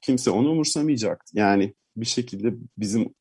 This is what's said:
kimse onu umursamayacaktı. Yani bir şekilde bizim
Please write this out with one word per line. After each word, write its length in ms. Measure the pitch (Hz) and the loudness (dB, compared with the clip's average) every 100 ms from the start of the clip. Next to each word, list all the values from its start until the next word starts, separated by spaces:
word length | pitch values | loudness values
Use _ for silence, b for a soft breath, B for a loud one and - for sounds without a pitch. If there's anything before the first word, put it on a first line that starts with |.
kimse 300 | - 127 - | -2 0 2
onu 180 | 98 143 | 2 2
umursamayacaktı. 880 | 160 151 160 156 131 104 80 - 104 | 2 0 0 0 0 -2 -4 -6 0
Yani 360 | 101 98 98 - _ 110 | 4 4 2 -4 _ -8
bir 80 | 113 | -6
şekilde 480 | - 120 98 113 98 - - | -4 -4 -4 -4 -4 -10 -8
bizim 360 | 104 110 - - | -2 -2 -2 -6